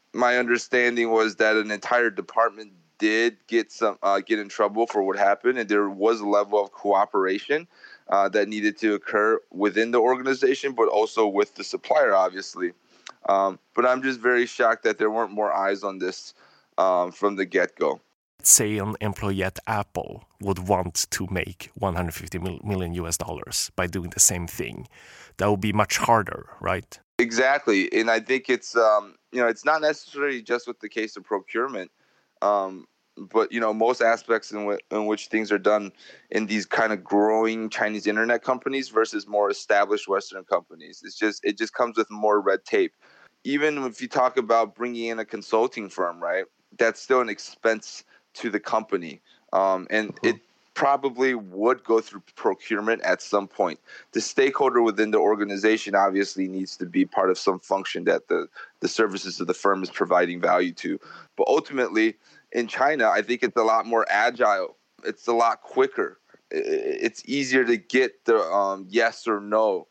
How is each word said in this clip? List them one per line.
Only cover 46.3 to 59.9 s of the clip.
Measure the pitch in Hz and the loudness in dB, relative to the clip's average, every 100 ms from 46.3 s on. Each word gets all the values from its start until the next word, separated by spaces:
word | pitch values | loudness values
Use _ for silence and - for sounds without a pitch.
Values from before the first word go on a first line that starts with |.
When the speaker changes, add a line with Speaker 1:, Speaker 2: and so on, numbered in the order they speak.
| 92 - _ _ - | -4 -4 _ _ 0
Speaker 1:
that's | 113 - | 0 0
still | - 131 | 0 2
an | 117 | 2
expense | 101 - - 113 110 - - - _ _ | -4 -12 -4 -2 -2 -6 -18 -20 _ _
to | - 117 | -10 -4
the | 101 | -4
company. | - 110 107 95 82 76 _ _ _ | -2 -2 -2 -4 -6 -14 _ _ _
Um, | 95 95 92 90 | 0 2 0 -2
and | 110 107 - | -2 -2 -2
Speaker 2:
Mm-hmm. | 117 | -2
Speaker 1:
it | - _ _ _ | -2 _ _ _
probably | - 139 139 135 120 131 120 | -2 2 2 0 0 0 0
would | 95 95 117 127 | -6 0 2 2
go | - 113 | 2 0
through | 110 98 - | 0 -10 -20
procurement | - 113 92 - 104 107 113 | -4 -2 -2 -4 -2 -2 0
at | 92 90 | 0 -2
some | - 101 98 | 0 -2 -2
point. | - 90 - - - - | -2 -2 -4 -16 -20 -8
The | 113 | -6
stakeholder | - - 135 135 135 123 | -2 0 2 2 2 4
within | 113 101 107 | 4 2 2
the | 107 | 2
organization | 104 104 101 98 107 110 104 | 2 2 -2 0 2 2 2
obviously | 98 98 95 98 95 92 | 2 2 2 -2 -4 -6
needs | 95 92 - | -6 -8 -8
to | 87 | -4
be | 90 | -2
part | 92 - 95 | 0 0 0
of | 92 | 0
some | - 90 | -2 -4
function | - 98 - 85 | -2 -4 -4 -4
that | 85 82 - | 0 0 0
the, | 85 87 - - _ | -4 -4 -12 -20 _
the | 101 | -4
services | - 107 92 92 - | 0 -2 -2 -10 -6
of | 85 | -6
the | |
firm | 90 98 95 | -2 0 0
is | 92 | -4